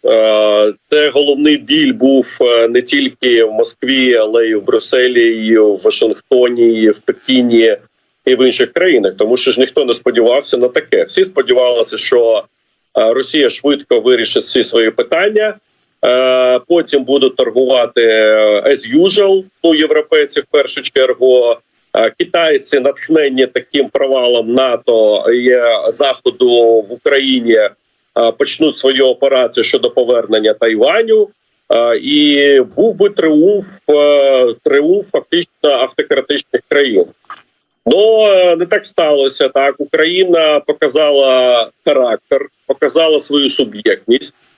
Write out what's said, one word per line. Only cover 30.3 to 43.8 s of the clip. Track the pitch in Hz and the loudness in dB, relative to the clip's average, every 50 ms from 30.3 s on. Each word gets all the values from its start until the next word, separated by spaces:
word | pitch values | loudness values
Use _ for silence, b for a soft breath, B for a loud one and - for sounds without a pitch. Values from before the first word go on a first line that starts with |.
| 113 107 107 110 107 | -2 0 0 -2 0
Тайваню. | - 117 113 110 104 120 151 190 226 226 220 220 214 208 208 - _ _ _ _ _ _ - | 0 -2 -2 0 0 0 0 0 0 0 2 0 0 0 -2 -6 _ _ _ _ _ _ -2
Е, | - 117 117 117 117 - | -2 0 0 0 -2 -2
і | - 139 147 147 151 147 143 143 143 143 139 135 123 104 - | -2 -2 0 2 2 2 2 2 2 4 2 2 2 0 -2
був | - 202 226 196 | -2 0 0 0
би | 160 208 202 | 0 0 0
тріумф, | - - 160 160 151 151 165 202 208 196 190 - - - _ - | 0 -2 0 2 2 2 2 2 0 -2 -4 -8 -16 -8 _ 0
е, | 147 147 147 147 147 143 139 139 135 127 127 120 113 - _ | 2 2 2 2 2 2 2 2 2 2 0 0 -2 -4 _
тріумф | 151 135 143 147 165 190 208 196 - | 0 0 0 2 0 0 -2 -2 -4
фактично | - 202 - _ 175 175 175 - _ _ - 147 | -6 -6 -4 _ -4 -4 -4 -6 _ _ -2 -2
автократичних | 139 120 131 - - - - - 147 135 - - - - - - - - - _ | 0 0 -2 -4 -4 -8 -4 -2 -4 -4 -2 -4 -6 -6 -6 -6 -6 -6 -4 _
країн. | 147 143 143 123 107 92 85 - - _ _ - - - _ _ _ _ _ _ _ _ _ | 0 0 0 0 0 -2 -2 -2 -8 _ _ -20 -20 -20 _ _ _ _ _ _ _ _ _
Но, | 120 151 190 214 220 220 220 214 208 | -2 0 2 2 2 2 2 2 2
е, | 196 185 180 175 170 | 2 2 2 0 0
не | 165 175 | -2 -2
так | 175 208 196 - | -4 -4 -4 -4
сталося. | - - 185 165 151 147 139 135 131 - - 143 131 | -6 -4 -2 0 0 0 0 0 -2 -2 -2 -4 -2
Так, | - 139 139 139 139 - | 0 -2 -2 -2 -4 -6
Україна | 147 - - 156 156 170 175 185 190 175 170 165 160 156 151 143 | -6 -4 -2 -2 -2 -2 0 -2 0 0 2 2 2 2 0 0
показала | - - 151 - 156 135 123 156 151 147 143 139 135 131 131 127 127 123 123 117 110 - - _ _ | -2 -4 -4 -2 -4 -2 0 0 0 2 2 2 2 2 2 2 2 2 2 0 -2 -4 -10 _ _
характер, | 160 143 131 123 117 110 - _ _ 143 131 139 - _ _ _ | -2 0 0 0 0 -2 -6 _ _ -4 -4 -4 -8 _ _ _
показала | - - - 151 135 - 165 165 156 156 151 | -8 -4 -2 -4 -2 0 0 0 2 0 0
свою | - - 143 147 139 127 | -2 -2 -2 -2 -2 -2
суб'єктність. | - - 131 107 104 104 | -2 -4 -4 -4 -8 -6